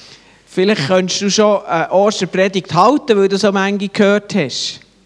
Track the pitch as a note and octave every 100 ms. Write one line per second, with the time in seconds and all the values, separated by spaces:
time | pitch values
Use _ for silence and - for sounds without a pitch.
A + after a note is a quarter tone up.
0 | - - _ _ _ F#3 G3+ G#3 C#3 F#3
1 | F#3 - G3+ G3+ G#3 G3+ - D3+ - F#3
2 | G#3 G#3 F3+ F3+ G3 F#3+ - D#3+ G#3+ D4
3 | C4+ G#3 G3 G3 G#3 G3 G3 G3+ G3 -
4 | G3+ G3+ G#3 G#3 C3 - - - _ _